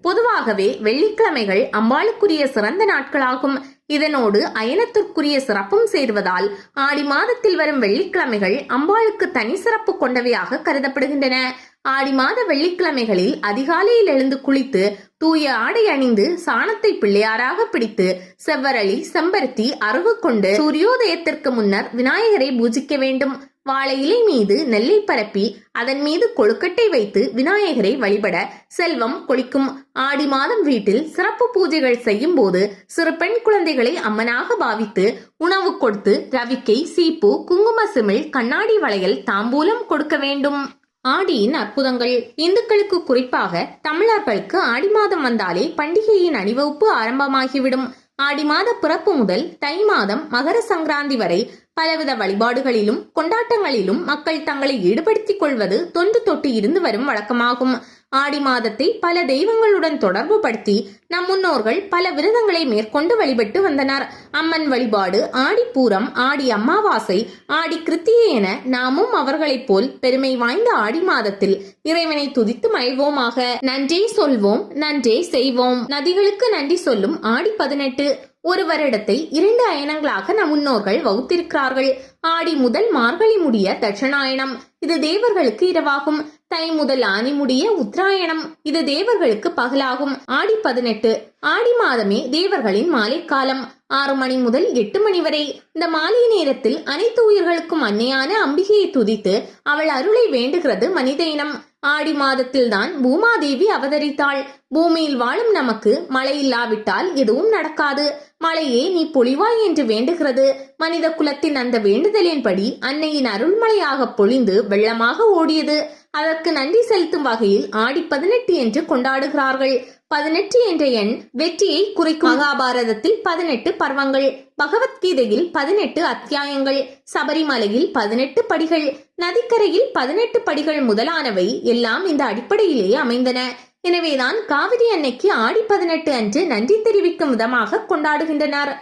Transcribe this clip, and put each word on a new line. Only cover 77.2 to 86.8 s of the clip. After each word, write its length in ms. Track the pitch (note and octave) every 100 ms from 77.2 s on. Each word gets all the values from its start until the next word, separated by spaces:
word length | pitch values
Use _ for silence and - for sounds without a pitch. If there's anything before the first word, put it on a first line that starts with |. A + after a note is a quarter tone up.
| G#3+
ஆடி 260 | A#3 G#4+
பதினெட்டு. 540 | G#4+ C#4+ C#4+ C4+ C4 C#4+ C4+ - _
ஒரு 220 | E4 F#4
வருடத்தை 500 | E4+ D#4 D4 G#3+ - A3+ D#4+
இரண்டு 340 | C#4+ G4 A#4+
அயனங்களாக 720 | A#4+ D#4 C#4+ D#4 D4 G3+ G3
நம் 160 | A4 F4
முன்னோர்கள் 500 | D4 C#4+ A#3 G3+ A3
வகுத்திருக்கிறார்கள். 920 | C#4 G3 C4 F4 E4+ D#4 C#4 C4 C4+ C4+ - _ E4
ஆடி 260 | E4 E4
முதல் 320 | D#4 B3 B3+ A4+
மார்கழி 460 | D#4 A#3 E4+ A4 A4
முடிய 380 | D#4+ A3+ F#3+ C#4
தட்சணாயனம், 800 | A3 G3+ C4 C#4+ C4+ C4 C4+ B3 - _
இது 140 | D4+ E4
தேவர்களுக்கு 640 | D4+ F#4+ A#4+ F#4+ C4+ A3 F4+
இரவாகும். 540 | E4 C#4+ C#4 D#4 D4+ D4+ - _
தை 180 | E4+ E4
முதல் 340 | D#4+